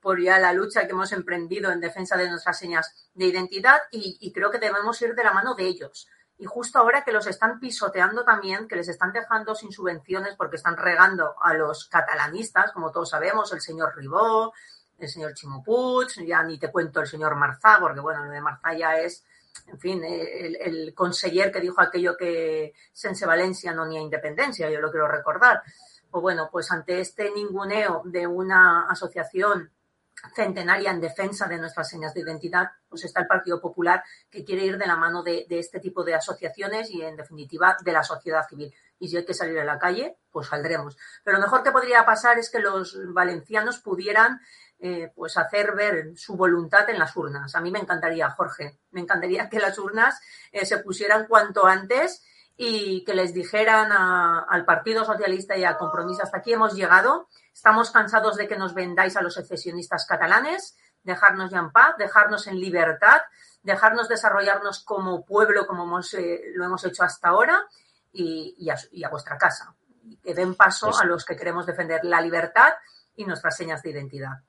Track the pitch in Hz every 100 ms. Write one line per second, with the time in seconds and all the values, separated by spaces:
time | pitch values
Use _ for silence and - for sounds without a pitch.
0 | 196 185 180 190 185 180 208 220 185 185
1 | 196 196 175 175 170 196 196 175 170 196
2 | 185 185 180 170 180 175 175 165 165 _
3 | _ - 185 180 185 196 202 294 - 226
4 | 196 185 196 - 196 226 214 202 214 233
5 | 233 233 226 190 233 240 185 180 139 -
6 | - _ _ _ 202 233 233 262 233 277
7 | 277 214 208 185 220 233 254 226 202 190
8 | 185 220 240 214 190 190 220 185 175 165
9 | 185 208 226 220 214 214 214 196 185 165
10 | - 185 196 196 170 160 175 170 180 170
11 | 190 190 151 - 175 156 151 - - 175
12 | 156 156 143 175 226 185 190 185 160 165
13 | 165 151 170 220 208 170 - 160 160 -
14 | 135 170 226 220 226 - - _ _ _
15 | 170 170 151 147 147 139 214 233 254 254
16 | 247 - 165 170 160 156 156 180 160 160
17 | 139 156 156 147 143 139 220 208 170 139
18 | 147 151 143 147 147 139 165 165 165 160
19 | 175 175 _ _ _ - _ - 180 185
20 | 160 175 165 - 175 165 180 160 156 -
21 | 180 180 185 175 196 196 180 180 180 180
22 | 175 175 175 165 165 156 151 _ _ -
23 | 208 190 185 165 185 180 180 165 160 160
24 | 156 151 151 151 277 254 156 151 156 156
25 | 151 - - 156 247 226 - _ _ _
26 | _ 180 175 170 156 175 156 175 156 180
27 | 185 - 208 208 208 190 196 208 208 165
28 | 175 175 175 175 185 190 180 170 175 180
29 | 180 180 160 185 202 202 160 _ _ _
30 | _ - - - 202 190 175 196 190 175
31 | 165 - 196 196 196 170 165 165 156 170
32 | 156 180 156 156 170 180 185 - _ -
33 | 170 - 175 190 - 170 170 175 170 185
34 | - - _ 208 - 190 190 196 196 170
35 | 165 175 170 170 - 170 170 185 185 180
36 | 170 160 165 - 165 185 202 214 220 180
37 | 160 156 151 156 143 160 180 190 180 160
38 | 151 160 - 160 151 139 147 _ _ _
39 | 180 170 175 170 170 160 147 143 175 190
40 | 302 - _ 156 143 147 156 165 143 -
41 | - - - 196 202 262 269 262 247 240
42 | 233 220 240 240 233 226 202 190 175 190
43 | 185 180 180 175 - 214 220 247 - 180
44 | 202 208 233 254 _ - _ _ 180 175
45 | 165 - 160 175 165 208 202 196 208 170
46 | 156 170 - 185 185 175 165 202 208 214
47 | 156 - 151 143 139 170 170 202 185 180
48 | 170 165 143 - 165 - 147 _ _ 180
49 | 175 190 180 185 214 220 196 196 196 214
50 | 240 - - - - 202 190 202 202 185
51 | 202 214 220 226 208 196 185 190 190 247
52 | 330 - _ _ _ _ 240 220 202 185
53 | 185 190 180 175 175 208 220 220 214 202
54 | 185 180 170 170 - 180 175 165 226 220
55 | 214 208 202 185 - 190 180 165 175 180
56 | 175 185 196 180 233 233 220 196 180 185
57 | 226 330 - _ _ - 226 220 233 233
58 | 208 220 214 208 208 208 190 175 180 175
59 | 190 196 175 180 - 175 - 170 170 170
60 | - 170 165 208 277 370 381 _ _ _
61 | - 180 202 190 185 180 165 180 277 320
62 | 202 214 208 208 - 190 185 175 165 160
63 | 202 294 - _ - _ - 190 220 226
64 | 226 226 220 196 202 202 202 196 - 196
65 | 185 175 - 202 240 208 - 180 175 175
66 | 175 196 175 170 - 180 180 185 185 180
67 | - - 175 185 247 370 403 _ _ _
68 | _ - 170 160 160 - 165 139 - 180
69 | 160 151 - 147 196 - - _ _ _
70 | - - 185 170 185 185 196 190 - -
71 | 185 170 - 165 170 170 170 175 165 165
72 | 175 170 165 170 165 - 277 330 - _
73 | _ - 196 160 165 156 165 151 165 143
74 | 139 139 135 135